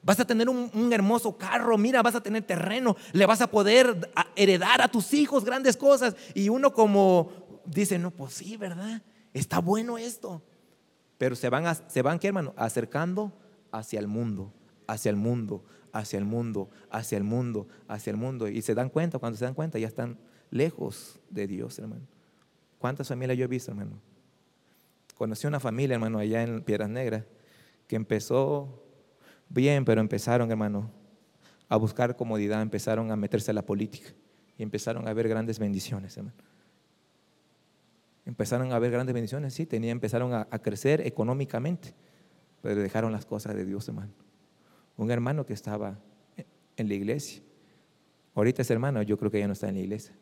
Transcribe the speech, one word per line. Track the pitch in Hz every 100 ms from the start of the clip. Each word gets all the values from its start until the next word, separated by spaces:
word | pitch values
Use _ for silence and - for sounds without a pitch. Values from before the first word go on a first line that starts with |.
Vas | - 202
a | 247
tener | 226 240
un, | 254 240
un | 214 240
hermoso | 233 196 226 233 -
carro, | 190 233 233 220
mira, | 214 254
vas | 233
a | 226
tener | 220 214
terreno, | - 175 185 226 254 196 -
le | 175 196
vas | 214
a | 240
poder | 214 202 240 254 196 - -
a-, | 175
heredar | - 196 180 185 247
a | 247
tus | 233 185
hijos | 285 294 277
grandes | 214 254 269 -
cosas. | 277 277 240 180 -
Y | - 202
uno | 247 277
como | 277 214 202 196 180 160 - - - -
dice, | 160 196 185
"No, | 175
pues | 175 135
sí, | - 190 220
¿verdad? | 196 170 208 226 - _ _
Está | 131 135 175
bueno | 175 214 233 233
esto". | 233 226 - 170 - _ _ _ _ _ _ _
Pero | 131 123
se | 123
van | 127 170
a-, |
se | 160 - -
van, | 127 165
¿qué, | 196
hermano? | 196 139 -
Acercando | 113 120 113 143 170 185 214 - - _ _
hacia | 113 110 110
el | 104
mundo, | 107 117 101 98 - _ _ -
hacia | 107 110
el | 104
mundo, | 110 120 107 101 - - _
hacia | 113 107 101
el |
mundo, | 101 117 117 104 98 - -
hacia | 110 110 104
el |
mundo, | 101 120 123 107 101 - -
hacia | 107 110
el | 104
mundo. | 127 131 107
Y | 104
se | 110
dan | 110 127
cuenta, | 156 170 -
cuando | 117 107
se |
dan | 127
cuenta, | 131 160 117
ya | 113
están | 110 120 117 - _ _
lejos | 123 160 - - 104 - - _
de | - 101
Dios, | 95 117 -
hermano. | 110 110 131 _ _ _ _ _ _ _
¿Cuántas | 123 139 135
familias | 123 127 127
yo |
he | 127
visto, | 127 123
hermano? | 104 101 101 _ _ _ _ _ _ _ _ _ _ _
Conocí | - 113 110 147
una | 147
familia, | 127 113 139
hermano, | 120 110 113
allá | 104 113
en | 117 113
Piedras | - 104 107
Negras, | 117 127 110 113 _ _ _ _ _ _
que | 113
empezó | 110 110 - 127 135 147 139 123 - _ _ _ - _ _
bien, | 123 135 143
pero | 123 110
empezaron, | 110 104 - 120 117
hermano, | 110 107 101 107 - - _ _ _ _ _ _
a | 110
buscar | 107 - 120 123
comodidad, | 117 110 104 107
empezaron | 110 104 - 110 113
a | 107
meterse | 101 113 101
a |
la | 107
política | - 101 107 - - - _ _ _ -
y |
empezaron | 107 107 117 120 117
a |
ver | 110 113
grandes | 110 113 110
bendiciones, | 107 98 - 101 95 -
hermano. | 101 - _ _ _ _ _ _ _ _ _ _ _ _ _ _ _ _ _ _
Empezaron | - 120 104 123 127
a | 120
ver | 120
grandes | 120 127
bendiciones, | 120 113 139 143
sí, | 127 160
tenía, | 113 113
empezaron | 120 113 120 123
a, | 120 107
a | 110
crecer | - 101 135 151
económicamente, | 156 - 113 135 139 117 135 175 - - _ _ _ _ _ _
pero | - 104
dejaron | 98 110 113
las | 107 -
cosas | 107 104 104
de |
Dios, | 95 98 -
hermano. | 107 104 - _ _ _ _ _ _ _ -
Un | 110
hermano | 120 120 151
que | 131
estaba | 104 - 104 104 101 - _ _ - - _ _ -
en | 107
la |
iglesia. | 101 101 139 - - - _ _ _ _ _ _ _ _ -
Ahorita | 110 127
ese | 123
hermano, | 113 135 127
yo | 104 104
creo | 107
que | 104
ya | 101
no |
está | 98 104
en |
la | 98
iglesia. | 95 107 - -